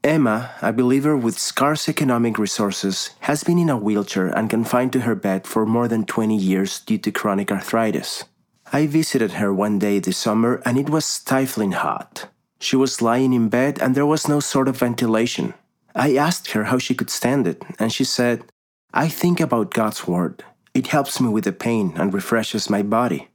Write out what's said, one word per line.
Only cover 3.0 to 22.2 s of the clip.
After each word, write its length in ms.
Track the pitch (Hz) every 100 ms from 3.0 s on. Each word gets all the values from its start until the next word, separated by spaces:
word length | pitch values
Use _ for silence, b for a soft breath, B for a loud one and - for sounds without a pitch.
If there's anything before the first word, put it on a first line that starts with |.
| - -
has 220 | - 147
been 140 | - 175
in 100 | 165
a 80 | 127
wheelchair 520 | 104 107 98 98 92
and 220 | - 110
confined 440 | 113 113 123 127
to 80 | 131
her 140 | 117 104
bed 300 | 101 95 -
for 200 | - 107
more 240 | 117 120
than 160 | 113 107
twenty 320 | - 110 107
years 420 | 95 95 95 -
due 200 | - 107
to 120 | -
chronic 400 | 98 107 98 98
arthritis. 720 | 98 - 113 110 82 - - - _ _ _ -
I 160 | 139 156
visited 440 | 156 151 135 110
her 180 | 90 101
one 280 | 95 104 104
day 200 | 101 101
this 180 | 92 90
summer 440 | - 107 117 120
and 140 | 123 127
it 120 | 139
was 140 | 156
stifling 680 | - - - 135 135 - 104
hot. 560 | 92 76 - - - - _ _ _
She 180 | - 131
was 240 | 131 -
lying 320 | 113 120 131
in 160 | 127 113
bed 300 | 120 135 139
and 140 | 127 127
there 100 | 147
was 240 | 156 -
no 100 | 147
sort 300 | - 139 131
of 80 | 127
ventilation. 760 | 123 120 120 113 120 - - - _ _ _
I 220 | - 147 135
asked 360 | 151 175 -
her 140 | 110 110
how 120 | 127
she 180 | - 127
could 140 | 107
stand 380 | - 120 139 92
it, 180 | 85 - -
and 120 | 110
she 140 | - 131
said, 400 | - 120 117 - _ _ _ _
"I 160 | - 160
think 320 | - 175 175
about 320 | 160 120 98
God's 340 | - 110 - -
word. 360 | 87 87 - - _ _
It 140 | 131 127
helps 320 | 151 139 -
me 80 | 127
with 160 | 107
the 80 | 101
pain 420 | 92 117 113 95 80
and 160 | 92
refreshes 560 | 98